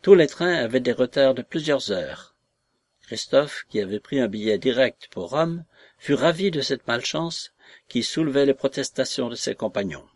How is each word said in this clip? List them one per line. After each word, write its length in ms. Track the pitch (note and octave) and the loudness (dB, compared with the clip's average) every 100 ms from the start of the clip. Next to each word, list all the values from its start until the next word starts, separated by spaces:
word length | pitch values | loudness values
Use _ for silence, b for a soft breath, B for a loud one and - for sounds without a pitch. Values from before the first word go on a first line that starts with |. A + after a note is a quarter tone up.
Tous 140 | - F#3+ | 8 8
les 120 | D3+ | 8
trains 280 | - F3 E3+ | 2 0 0
avaient 240 | A#2 B2+ | 0 0
des 140 | B2 | 0
retards 420 | A2+ B2+ - C3+ B2+ | 0 0 4 2 2
de 80 | |
plusieurs 480 | - E3 D3+ C#3 G#2+ | -4 -6 -2 -2 0
heures. 420 | F#2+ D#2 D2 - _ _ _ _ _ _ _ | -4 -4 -10 -18 _ _ _ _ _ _ _
Christophe, 640 | _ A2 - C3+ D3 - - | _ -10 0 2 2 -8 -8
qui 120 | G#2+ | -6
avait 180 | G2 G#2 | -4 -6
pris 200 | - C#3 | -4 -2
un 80 | A#2 | -2
billet 300 | G#2 G#2+ G#2 | -2 -2 0
direct 520 | C3 A#2+ B2+ - - | 0 2 0 0 -16
pour 200 | - F2 | -12 -6
Rome, 340 | C#3+ E3 E3+ E3 b b b | -2 -2 -4 -12 b b b
fut 160 | - | -2
ravi 360 | C#3+ D3+ E3 G3 | 2 2 2 -2
de 120 | D#3+ | -2
cette 260 | - C3+ - | -4 -4 -2
malchance 640 | A#2+ - D3+ E3 - - _ b b _ | -4 -4 -6 -6 -8 -14 _ b b _
qui 120 | B2 | -4
soulevait 440 | A2+ - D#3+ C3+ C#3 | -2 -2 0 2 2
les 80 | |
protestations 760 | C3+ C3+ D3 C3+ - B2+ - A#2+ | 2 0 -2 -6 -4 -4 -2 -4
de 60 | A#2 | -4
ses 180 | - | -6
compagnons. 540 | A2 A2 - F#2 D2 - | -4 -4 -4 -6 -8 -16